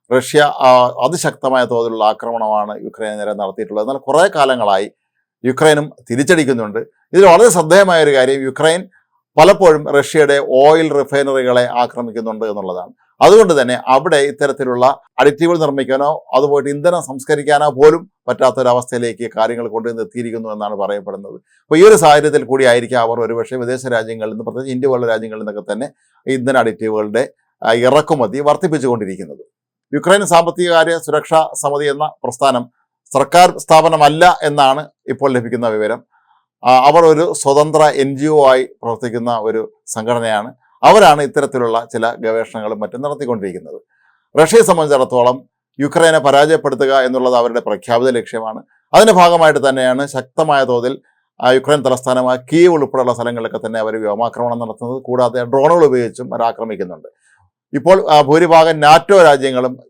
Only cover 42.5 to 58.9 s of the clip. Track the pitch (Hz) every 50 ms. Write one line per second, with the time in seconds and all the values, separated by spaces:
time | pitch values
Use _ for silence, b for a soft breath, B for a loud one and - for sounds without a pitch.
42.5 | - 113 107 107 110 104 107 98 - 123 139 147 147 - 143 120 120 107 95 95
43.5 | 85 92 80 73 - - _ _ _ _ _ _ _ _ _ _ - 139 160 156
44.5 | 208 233 208 190 180 165 156 147 147 131 127 - 127 123 120 123 123 135 - _
45.5 | _ _ _ _ _ - 139 143 - 170 165 160 160 156 143 143 135 139 147 151
46.5 | 160 - - 143 135 117 139 135 135 135 127 127 127 131 127 127 123 120 120 120
47.5 | 117 120 113 113 104 98 - - 117 117 123 131 123 117 107 - - 113 110 110
48.5 | 110 - - _ _ _ _ - - 175 214 220 208 180 175 175 175 170 165 156
49.5 | 147 143 131 135 131 131 127 127 127 131 143 139 - 131 127 _ - - 160 156
50.5 | 147 139 135 123 123 120 117 127 139 - _ _ _ _ _ _ _ - 120 127
51.5 | 127 135 131 139 151 147 127 131 127 123 - 127 127 127 127 127 127 127 127 -
52.5 | 147 165 175 180 170 151 139 - - 131 123 117 117 117 117 120 120 117 113 110
53.5 | - 117 110 110 113 113 107 110 107 113 110 104 101 107 117 117 - 117 120 120
54.5 | 120 117 117 110 107 - 120 120 127 131 131 123 123 123 123 120 117 127 123 120
55.5 | 123 135 139 156 170 175 160 139 127 123 120 110 - - - 101 117 117 117 117
56.5 | 117 - 113 113 107 90 98 90 85 76 76 - _ _ _ _ _ _ _ _
57.5 | _ _ _ - - 143 151 165 190 190 - - 151 151 147 131 151 165 175 160
58.5 | 165 160 160 165 160 156 147 147